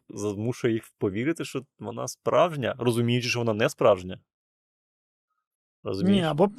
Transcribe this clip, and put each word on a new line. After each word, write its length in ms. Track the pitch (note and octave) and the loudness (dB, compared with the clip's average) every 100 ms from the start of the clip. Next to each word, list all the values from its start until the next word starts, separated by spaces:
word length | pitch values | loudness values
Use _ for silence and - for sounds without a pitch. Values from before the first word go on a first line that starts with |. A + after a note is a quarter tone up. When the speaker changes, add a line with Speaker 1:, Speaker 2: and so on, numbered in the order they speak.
| - | -12
Speaker 1:
змушує 680 | - G#2 G2+ A2+ - B2 | -6 -4 -2 -4 -2 0
їх 160 | A2+ - - | -2 -4 -4
повірити, 460 | G#2+ G2 C#3 D#3+ | -2 -2 -2 -4
що 180 | C#3+ C3+ - - | -6 -10 -10 -14
вона 300 | G#2+ A2+ B2 | -12 -8 -10
справжня, 680 | - A#2 A#2+ F3 D3+ G#2+ B2+ | -8 0 2 2 0 -4 0
розуміючи, 500 | B2 A#2 A#2 B2 B2 | 0 2 2 0 0
що 100 | B2 | -2
вона 160 | A#2 | 0
не 140 | G#2 B2+ | 2 0
справжня. 500 | - B2+ F#2 F#2 - _ _ _ _ _ _ _ _ _ _ _ _ _ _ _ _ | 4 4 4 0 -14 _ _ _ _ _ _ _ _ _ _ _ _ _ _ _ _
Розумієш? 400 | G#2+ G2 F3 G3 | -8 -2 2 2
Speaker 2:
Ні, 60 | D#3+ | 2
або, 220 | D3 G#3 | 2 0